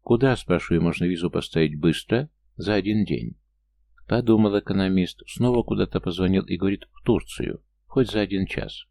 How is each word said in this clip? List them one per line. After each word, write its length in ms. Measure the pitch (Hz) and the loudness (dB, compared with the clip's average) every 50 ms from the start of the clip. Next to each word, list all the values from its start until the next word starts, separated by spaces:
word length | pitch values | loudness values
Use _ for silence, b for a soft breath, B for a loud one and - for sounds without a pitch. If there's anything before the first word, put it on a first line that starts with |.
«Куда, 340 | _ - 120 117 131 135 123 | _ 2 2 4 4 2 2
спрашиваю, 460 | - - - 90 85 - - 87 82 | 0 0 0 0 0 2 0 2 2
можно 240 | 82 85 80 - 87 | 2 2 0 0 -2
визу 240 | 90 90 82 87 82 | -2 0 0 -2 -2
поставить 500 | 78 87 - - - 85 80 76 76 76 | -2 -4 -6 -2 0 2 2 2 0 2
быстро?» 500 | 78 85 78 - - - 113 120 147 - _ _ _ _ _ | 2 2 2 0 -2 -2 0 -2 -2 -4 _ _ _ _ _
«За 180 | - - 104 107 | -8 -2 0 0
один 320 | 101 92 101 107 107 98 | 0 2 0 0 0 0
день». 300 | 80 78 58 57 57 - _ _ _ _ _ _ _ _ _ _ _ _ _ - | 0 -2 -4 -4 -10 -12 _ _ _ _ _ _ _ _ _ _ _ _ _ -4
Подумал 500 | - 110 117 123 113 110 107 110 104 101 | -2 -2 0 4 4 4 6 4 4 2
экономист, 640 | 101 - - 95 98 95 92 95 95 90 85 - - - | 0 -2 0 0 0 0 2 2 2 0 0 -4 -16 -18
снова 340 | - - - 117 123 123 117 113 | -16 -4 -2 0 2 2 0 0
куда-то 360 | - 107 101 98 - - 92 | -2 -2 -2 -2 -2 -2 -4
позвонил 440 | - 92 85 90 92 90 95 95 - | -4 -4 -2 0 2 2 2 2 0
и 120 | - - | -2 -4
говорит: 300 | 85 92 98 101 - - _ _ | -2 0 -2 -2 -2 -8 _ _
«В 100 | - - | -4 0
Турцию. 600 | - 110 82 - - - - - - - - _ _ _ _ _ | 0 0 0 0 -6 -10 -8 -8 -8 -8 -10 _ _ _ _ _
Хоть 240 | _ - 135 127 - | _ 0 0 0 0
за 120 | - 110 | 0 -4
один 260 | 104 92 98 95 95 | -2 -2 -2 -4 -4
час». 380 | - - - - - - - - _ | -4 -4 -8 -8 -8 -12 -18 -20 _